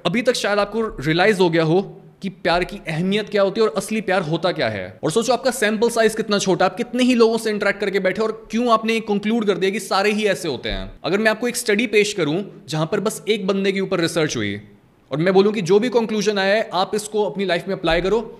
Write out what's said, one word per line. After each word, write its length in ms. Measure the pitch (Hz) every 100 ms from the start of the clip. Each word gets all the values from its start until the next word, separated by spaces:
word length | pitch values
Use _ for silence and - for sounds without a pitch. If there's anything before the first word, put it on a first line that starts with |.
| 170
अभी 160 | 214
तक 120 | 254
शायद 260 | 240 208 208
आपको 220 | 202 214
रियलाइज 580 | 220 - 135 156 202 190
हो 100 | 180
गया 140 | 165
हो 180 | 160 175 196 - - -
कि 80 | 196
प्यार 340 | - 175 165
की 140 | 160 - -
अहमियत 420 | 156 185 208 196
क्या 120 | 202
होती 200 | 196 220
है 60 | 214
और 60 | 190
असली 240 | - 220
प्यार 200 | 185 185
होता 300 | 151 165 180
क्या 180 | 165 117
है। 300 | 104 92 -
और 80 | 151
सोचो, 220 | 214 233
आपका 180 | 233 254
सैंपल 380 | - 208 214 233
साइज 260 | 233 220 220
कितना 240 | 214 202
छोटा, 260 | 196 175 180
आप 100 | 180
कितने 280 | 233 247
ही 100 | 247 240
लोगों 220 | 226 226
से 120 | 226
इंटरेक्ट 300 | 208 196 202
करके 200 | 196 190
बैठे 220 | 185 185
और 260 | 220 220 -
क्यों 200 | 220 240
आपने 260 | 233 226 226
कंक्लूड 460 | 214 202 214 233 208
कर 120 | 175
दिया 140 | 190
कि 80 | 202
सारे 320 | - 190 202
ही 140 | 214 208
ऐसे 220 | 175 170
होते 220 | 120 110
हैं। 220 | 95 95 -
अगर 140 | 147 196
मैं 140 | 220
आपको 160 | 220 240
एक 80 | 233
स्टडी 320 | - 208 240
पेश 260 | 214 208
करूं 300 | - 147 165 202 - -
जहां 180 | 156 160
पर 140 | 208
बस 240 | 208 - -
एक 200 | 214 190
बंदे 240 | 196 196
के 80 | 196
ऊपर 200 | 190 185
रिसर्च 380 | 165 165 147 123
हुई 220 | 104 101 - - _ _ -
और 60 | 147
मैं 160 | 180
बोलूं 180 | 190 202
कि 100 | 214
जो 180 | 165 202
भी 100 | 247
कंक्लूजन 480 | 233 226 214 202 202
आया 180 | 190 214
है, 140 | 220
आप 180 | 170 190 214
इसको 280 | 208 214
अपनी 220 | 196 190 190
लाइफ 220 | 170 190
में 80 | 190
अप्लाई 260 | 165 165
करो 180 | 185 220 220 -